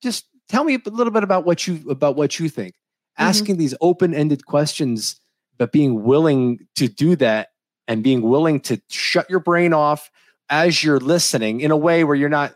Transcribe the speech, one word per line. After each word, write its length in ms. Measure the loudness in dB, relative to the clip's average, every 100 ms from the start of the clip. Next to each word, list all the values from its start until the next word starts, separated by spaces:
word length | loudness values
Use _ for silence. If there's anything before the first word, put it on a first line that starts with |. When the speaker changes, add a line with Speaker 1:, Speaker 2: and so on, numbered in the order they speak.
Speaker 1:
"Just 240 | -8 -8 -10 _ -4
tell 160 | -2
me 100 | 0 -2
a 60 | -4
little 220 | -4 -2
bit 100 | 0
about 200 | 0 0
what 220 | 0 -2 -2
you, 160 | -6 -6
about 240 | -2 0 0
what 220 | -2 -2
you 80 | -6
think." 260 | -6 -12
Speaker 2:
Mm-hmm. 480 | -14 _ _ _ -4
Speaker 1:
Asking 340 | -2 0 -2 -2
these 180 | -2 0
open-ended 640 | 0 2 0 0 0 -2 -2
questions, 680 | -2 -2 -2 -4 -4 -6 -12 _ _ _ -6
but 140 | -2
being 300 | 2 2 2
willing 600 | 2 2 4 2 0 -2 -6 -4
to 100 | -2
do 280 | 0 0 2
that 320 | 2 0 -4 _ _ _ -6
and 140 | -2
being 180 | 0 2
willing 360 | 2 2 2 0
to 220 | -2 -8 -8
shut 400 | -8 -4 -2 -2
your 80 | -2
brain 340 | 0 2 2
off 380 | 2 0 -2 -6 _ _ _ -4
as 320 | 0 2 2
you're 160 | 2 0
listening 600 | 2 0 0 -2 -2 -2
in 100 | 0
a 60 | 2
way 260 | 2 2
where 140 | 2 2
you're 120 | 0
not, 240 | 0 -2